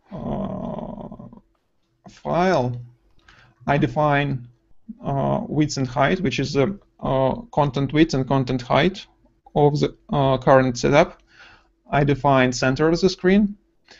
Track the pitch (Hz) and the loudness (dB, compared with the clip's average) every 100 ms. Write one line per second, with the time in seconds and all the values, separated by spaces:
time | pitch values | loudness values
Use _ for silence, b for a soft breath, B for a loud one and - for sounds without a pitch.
0 | _ 202 - - - - - - - - | _ -12 -8 -6 -8 -8 -10 -10 -12 -14
1 | - - - - _ _ _ _ _ _ | -16 -18 -20 -20 _ _ _ _ _ _
2 | - - 147 156 185 156 127 120 - _ | -20 -14 -4 0 2 2 0 -4 -12 _
3 | _ _ b b b b 139 143 151 156 | _ _ b b b b -2 0 0 0
4 | 151 143 143 135 - _ _ - - - | 0 0 -2 -6 -10 _ _ -20 -20 -12
5 | - 139 139 139 - 139 151 139 123 123 | -6 -4 -2 -2 -2 -2 -2 -2 -4 0
6 | 143 185 151 131 131 139 120 101 _ _ | 0 0 -2 -2 -2 0 0 -2 _ _
7 | 143 135 131 - - - 143 139 135 147 | -4 0 0 -2 -4 -2 -2 -2 0 0
8 | 160 135 135 135 131 127 - 135 175 190 | 0 0 0 0 0 -4 0 2 2 -2
9 | - _ _ _ _ 151 147 147 143 - | -12 _ _ _ _ 0 2 2 -2 -4
10 | - 147 135 131 151 135 131 123 143 147 | -6 -2 0 2 4 4 4 0 2 4
11 | 185 - b b b b b _ - 143 | 2 -2 b b b b b _ -4 0
12 | 143 127 143 135 127 123 131 135 156 170 | 0 2 4 4 2 2 0 2 2 2
13 | 190 - 180 202 202 208 _ _ b b | 0 0 2 4 2 -2 _ _ b b